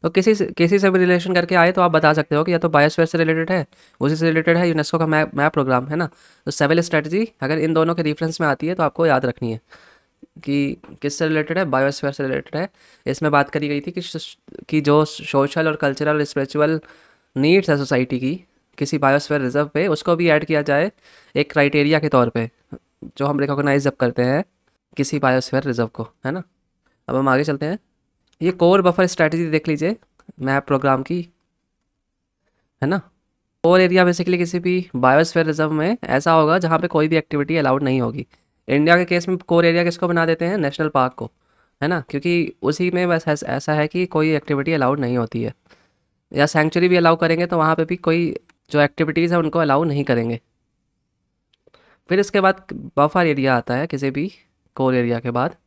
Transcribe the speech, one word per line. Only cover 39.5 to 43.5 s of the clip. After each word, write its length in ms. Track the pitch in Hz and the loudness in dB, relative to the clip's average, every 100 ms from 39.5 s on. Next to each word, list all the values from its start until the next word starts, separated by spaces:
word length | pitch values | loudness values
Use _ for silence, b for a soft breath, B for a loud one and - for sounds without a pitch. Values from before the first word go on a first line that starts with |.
| 170 170 | 2 4
एरिया 180 | 165 | 2
किसको 240 | 175 170 180 | 0 -2 -2
बना 180 | 170 165 | 0 0
देते 200 | 165 170 | 0 -2
हैं? 120 | 202 | -2
नेशनल 300 | 147 - 156 | -4 -2 -2
पार्क 260 | 143 127 | 0 -2
को, 180 | - 117 _ _ _ _ _ | -2 -16 _ _ _ _ _
है 60 | 143 | -4
ना? 160 | 175 135 | -4 -4
क्योंकि 440 | 143 175 175 165 - | -6 -2 0 -2 -4
उसी 300 | - 151 180 | -4 -2 -2
में 180 | 180 180 | 0 0
बस 180 | 165 160 | -2 -2
ऐस-, 160 | 147 | -4
ऐसा 300 | - | -4